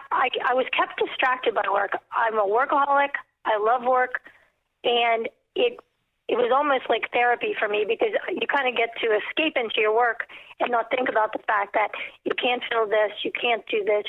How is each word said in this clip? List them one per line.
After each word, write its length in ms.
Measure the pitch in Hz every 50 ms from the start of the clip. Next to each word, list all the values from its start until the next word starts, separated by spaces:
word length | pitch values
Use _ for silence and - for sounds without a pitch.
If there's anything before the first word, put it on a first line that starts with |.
| - -
I, 180 | - 403 269 262 - - - 262
I 20 | 247
was 120 | 254 254 -
kept 280 | - - 349 359 - - 440
distracted 480 | 349 - - 320 262 254 254 - 247 208
by 100 | 214 202 196
work. 200 | 196 202 202 190 - - - _ -
I'm 240 | - 233 226 220 220
a 80 | 208 190
workaholic. 640 | 208 233 269 285 330 277 285 285 277 277 277 277 - - - _ _ _ _
I 160 | - 220 208
love 240 | 208 220 240 254 240
work. 380 | 247 254 254 254 254 - - - - - _ _ _ _ _ _ _ _ _ -
And 420 | 240 240 233 233 233 226 226 226 - - _ _ _ _
it, 220 | - 254 240 240 - _ _ _ _ _ _ _ _ _ -
it 80 | - 214
was 140 | 247 233 247
almost 280 | 269 294 294 277 254 - -
like 220 | 240 220 - -
therapy 420 | - 240 240 240 240 233 247 214 208 -
for 80 | 226 208
me 160 | 208 208 214
because 300 | 196 226 - 247 220 202 - - -
you 180 | 190 - 226 -
kinda 240 | - 285 269 254
get 240 | 240 233 233 233 - -
to 60 | - 226
escape 460 | 214 208 190 - - - 311 320 - 269
into 180 | 240 214 - 247
your 120 | 214 214 214
work 300 | 226 247 240 220 - - - - - - - - _
and 100 | - 247
not 180 | 240 233 226 -
think 200 | - 254 254 269
about 240 | - 220 214 214 -
the 60 | -
fact 340 | - - 220 202 202 196 -
that 180 | 233 208 208 - - - - - - _
you 80 | - - -
can't 220 | - 247 247 247 247 -
feel 180 | 240 233 226 208
this, 240 | 214 214 214 202 202 - -
you 60 | -
can't 340 | - - - 240 233 214 - -
do 160 | - 220 196
this, 200 | 202 208 208 202